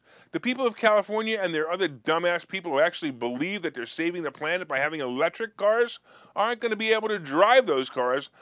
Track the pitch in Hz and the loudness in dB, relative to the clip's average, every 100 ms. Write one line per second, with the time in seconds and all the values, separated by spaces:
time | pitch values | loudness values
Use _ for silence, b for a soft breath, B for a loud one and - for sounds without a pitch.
0 | b b b 160 233 254 247 226 226 214 | b b b -6 -4 0 -2 2 4 4
1 | 190 214 220 220 185 160 156 180 180 131 | 2 -4 -2 -2 -2 -2 -2 -2 -2 -2
2 | 151 160 175 175 - 190 170 139 165 - | -2 0 0 -2 -4 -10 -2 2 2 0
3 | 156 123 120 123 170 202 165 131 117 - | -8 -4 -6 -4 -4 -4 -6 -8 -10 -4
4 | 170 175 151 - 151 180 165 135 147 160 | -4 -4 -8 -6 -4 -4 -2 -2 -2 -2
5 | 131 123 165 - 220 - 202 226 240 - | -4 0 -2 -2 -10 0 2 2 0 -4
6 | b b b - 214 233 233 214 220 220 | b b b -2 -2 0 -2 -2 2 2
7 | 220 208 147 147 202 262 220 143 127 135 | 2 -4 -2 4 8 8 6 0 0 -2
8 | 123 135 139 b | 0 0 -4 b